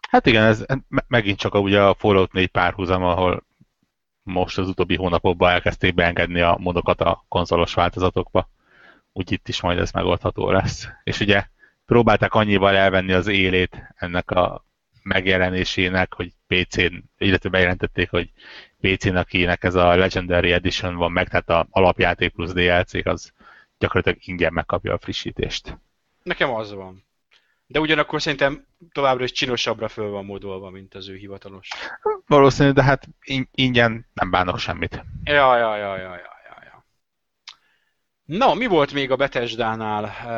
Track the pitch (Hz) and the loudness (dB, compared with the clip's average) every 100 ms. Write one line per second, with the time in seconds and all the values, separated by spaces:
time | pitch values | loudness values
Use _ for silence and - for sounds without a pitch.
0 | - 247 147 110 110 107 - 135 - 135 | 0 2 4 6 6 4 0 -6 -2 -4
1 | - 120 101 98 101 101 98 101 101 92 | 0 0 0 -2 -2 0 4 6 4 4
2 | 107 98 90 92 90 - 90 85 87 92 | 4 4 2 0 0 2 0 -2 -2 0
3 | 90 87 92 92 - _ _ _ _ _ | 0 0 0 -2 -6 _ _ _ _ _
4 | _ _ - 90 90 - 92 92 87 87 | _ _ -6 -4 -2 -2 -4 -2 -2 0
5 | 92 85 98 87 90 87 - - 92 87 | 0 0 0 2 2 2 0 -2 0 2
6 | 87 87 87 87 85 85 90 87 - 90 | 0 0 -2 2 2 2 0 -2 -2 0
7 | 85 90 _ - 85 85 85 - 87 95 | 0 -2 _ -4 0 0 0 0 0 0
8 | 90 92 90 95 - _ _ _ - _ | -2 -2 -2 -2 -4 _ _ _ -20 _
9 | _ - 90 110 - 110 90 87 90 92 | _ -12 -6 -6 -6 -6 -2 -2 -2 -2
10 | 90 87 92 - 98 95 92 - - - | -2 -2 -2 -4 0 0 0 -6 -12 -10
11 | - - 101 101 - _ _ _ - 117 | -8 -2 0 0 0 _ _ _ 2 4
12 | 110 104 104 113 104 98 98 98 95 92 | 4 4 2 2 2 4 4 4 4 2
13 | 92 92 92 98 92 92 90 - - - | 2 0 2 0 2 2 0 -4 -20 -12
14 | 90 87 - 90 87 - - _ _ _ | -6 -6 -2 0 0 -4 -16 _ _ _
15 | 95 95 95 92 90 92 90 - 92 92 | -4 -2 2 2 0 0 -2 -2 -2 0
16 | 92 - 87 - _ 90 90 - 90 90 | -2 -6 -12 -12 _ -2 -2 -2 -2 -4
17 | - _ 98 92 98 92 90 90 90 - | -14 _ 0 0 0 0 0 0 -4 -4
18 | 90 90 87 _ - - - _ 98 95 | -2 -2 -4 _ -20 -20 -20 _ -2 0
19 | 98 90 87 92 87 87 92 90 87 87 | 0 -2 -2 0 0 0 0 2 4 4
20 | 95 95 90 87 87 87 90 - 92 87 | 2 -2 -2 0 2 0 0 -4 -6 -2
21 | 85 87 92 87 - 85 82 - 92 - | -2 -2 -2 -2 0 0 0 2 2 4
22 | 87 87 87 - 85 90 90 87 90 90 | 0 0 -4 -4 -6 0 2 2 0 -4
23 | 87 85 - _ - - _ _ - 95 | -4 -6 -8 _ -20 -20 _ _ -2 0
24 | 92 87 - 90 85 82 - 87 - 87 | -2 -4 -8 -2 -2 -2 -4 -4 -4 -6
25 | - - 113 - - - - - _ _ | -6 -10 -10 -6 -6 -6 -12 -16 _ _
26 | _ _ - 170 156 113 107 101 95 95 | _ _ -10 -4 -2 -4 -8 -12 -16 -18
27 | _ _ _ _ _ _ _ 147 156 151 | _ _ _ _ _ _ _ -2 0 0
28 | 151 151 160 139 139 156 _ _ 170 - | 0 -2 -4 0 0 -2 _ _ _ -2
29 | 139 131 123 - 135 120 - 110 110 - | 0 0 -2 -4 -4 -2 -2 -4 -6 -6
30 | 107 101 98 98 98 95 98 92 95 98 | -8 -8 -10 -12 -12 -12 -14 -18 -20 -18
31 | 95 95 101 98 98 95 - - - - | -18 -16 -16 -18 -18 -20 -16 -14 -14 -8
32 | 427 415 - 147 139 - 139 135 131 139 | -6 -6 2 6 6 6 4 4 2 0
33 | - - - 135 127 - 131 123 117 113 | -4 -20 -8 -8 -6 -2 0 4 2 0
34 | - - 92 90 90 - - 85 85 - | -10 -6 -2 0 0 -4 -8 -6 -8 -8
35 | - - - 147 135 120 113 104 101 95 | -14 -12 -2 2 4 4 0 -2 -6 -8
36 | 92 90 - - - - - - _ _ | -10 -16 -20 -20 -20 -20 -20 -20 _ _
37 | _ _ _ _ - - _ _ _ _ | _ _ _ _ -20 -20 _ _ _ _
38 | _ _ - 170 247 190 247 170 139 139 | _ _ -10 0 2 2 2 2 2 -2
39 | 135 131 139 135 120 113 113 110 110 104 | -2 0 0 0 -4 -4 -4 -4 -4 -4
40 | 104 - 120 | -6 -10 -10